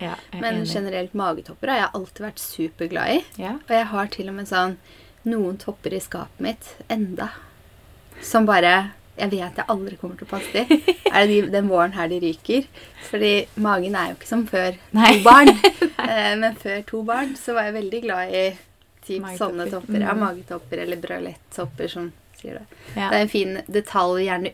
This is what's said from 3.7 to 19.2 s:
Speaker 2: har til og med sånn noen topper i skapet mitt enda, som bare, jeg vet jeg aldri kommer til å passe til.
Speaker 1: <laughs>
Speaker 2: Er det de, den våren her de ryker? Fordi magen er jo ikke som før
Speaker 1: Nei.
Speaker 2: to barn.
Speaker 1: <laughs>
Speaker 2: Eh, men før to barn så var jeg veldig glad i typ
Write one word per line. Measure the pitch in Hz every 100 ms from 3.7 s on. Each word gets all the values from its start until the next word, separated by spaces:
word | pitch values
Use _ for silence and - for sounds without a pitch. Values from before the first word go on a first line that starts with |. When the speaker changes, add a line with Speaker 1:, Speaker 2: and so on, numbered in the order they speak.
| 226 220
Speaker 2:
har | 208 208
til | - 196
og |
med | 196 196
sånn | 185 185 180 - - - _ 226
noen | 226 185 196
topper | - 208 -
i | 190
skapet | - 175 - -
mitt | 185 226 - - -
enda, | 226 196 180 220 - - - - - - - - -
som | - 233 214
bare, | 190 175 185 202 - - -
jeg | 202
vet | 190 175 175
jeg | -
aldri | 202 196 185
kommer | 180 190
til | -
å |
passe | 196 -
til. | 196 247 311 381 349
Speaker 1:
<laughs> | -
Speaker 2:
Er | 185 208
det | 208
de, | 190
den | 202 202
våren | 180 175
her | 190 165
de | 180
ryker? | 170 160 - 247 277 - - - -
Fordi | 208 214 202 - -
magen | 208 196 180
er | 196 170
jo | 180
ikke | -
som | 226 220
før | 190 185 180 -
Speaker 1:
Nei. | 214 226 208
Speaker 2:
to |
barn. | 233 262 285
Speaker 1:
<laughs> | - 381 - 320 -
Speaker 2:
Eh, | 233 220 208 208
men | 226 220
før | 202 202 208
to | 220
barn | 220 240 277 269
så | -
var | 233 208
jeg | 214
veldig | 196 233
glad | 233 185 185
i | 185 190 190 - _ _ _ -
typ | 190